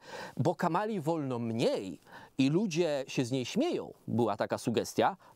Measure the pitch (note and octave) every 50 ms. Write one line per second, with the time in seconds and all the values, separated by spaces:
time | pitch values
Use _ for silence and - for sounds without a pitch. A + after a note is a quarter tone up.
0 | - - - - - - - - A#2 - - - - A#3 D#3+ F#3 G#3+ A3 A3+ F#3+
1 | C3+ D#3+ E3+ D#3+ C#3+ C3 B2+ A#2 A#2+ A2+ A2+ A2+ D3 B3+ D4 E3+ G2+ F#2+ D#2 -
2 | _ - - - - - _ - C3+ C#3 D3+ F3+ A3+ G3+ D3 E3 F3 D#3 D3 C3+
3 | C3+ - - D3+ C3 A2+ C3 C3+ A#2+ - - G3 D4+ F4+ A#3+ C3 E2+ - - _
4 | _ - A2+ A2+ A#2+ G#2+ G2+ - A2 G2+ A2+ G#2 - B2 A2+ A2 F#2 - - -
5 | - - G3 - - - -